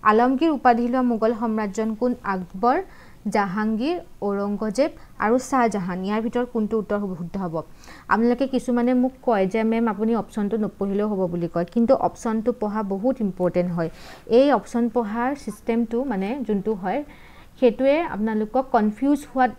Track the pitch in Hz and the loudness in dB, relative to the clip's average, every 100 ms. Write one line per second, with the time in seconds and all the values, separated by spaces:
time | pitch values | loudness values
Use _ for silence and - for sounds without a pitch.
0 | 202 214 247 269 330 285 247 233 240 254 | 4 4 4 4 2 2 4 4 2 0
1 | 247 226 220 233 233 220 214 196 220 214 | 0 2 0 0 -2 -2 -4 -2 -4 0
2 | 247 240 - 190 180 190 233 294 381 - | -2 -2 -4 -4 -6 0 2 2 -2 -14
3 | - - 214 208 196 185 214 220 262 349 | -20 -10 -2 0 0 0 0 0 -2 -2
4 | - - 202 202 202 202 220 214 302 320 | -6 -6 -4 -2 -2 -2 -4 0 0 0
5 | - - 208 247 254 269 233 202 180 180 | -20 -4 0 2 2 0 2 0 -4 -4
6 | 185 214 226 240 247 226 214 226 202 208 | -2 -2 -2 -2 -2 -2 -2 -2 -2 -4
7 | 202 180 170 196 185 160 156 - - - | -4 -6 -8 -6 -4 -6 -8 -16 -20 -20
8 | - 202 233 240 269 262 254 240 240 254 | -2 2 2 2 0 -2 0 0 2 2
9 | 254 254 - 214 190 220 220 226 233 196 | 0 -2 0 2 2 2 0 2 0 0
10 | 220 226 214 - 202 214 208 - 196 202 | 0 0 -2 -4 -2 0 -2 -2 -2 0
11 | 208 202 185 175 165 170 175 - 233 269 | -2 0 -2 -2 -4 -2 -2 0 4 4
12 | - - 233 220 226 240 208 208 208 196 | 2 -2 -4 -2 -2 -2 -2 -4 -4 -2
13 | 226 269 208 185 180 180 180 175 165 - | -2 0 -2 0 0 0 -2 -2 -4 -6
14 | - - - 226 277 240 - 240 233 247 | -18 -20 2 4 6 2 0 -2 0 0
15 | 220 226 240 277 - 202 - 233 233 233 | -2 -2 -2 -4 -8 -10 -4 -2 0 -2
16 | 277 202 190 277 247 208 190 214 185 233 | -2 -2 -2 -4 -2 -2 -2 -4 -2 -4
17 | 285 - - - - - 247 220 269 294 | -6 -14 -20 -20 -20 2 2 4 2 2
18 | 339 196 220 214 214 262 269 233 214 214 | 0 -2 -2 0 0 -2 2 2 2 0
19 | 269 285 - 262 254 | 2 2 0 0 0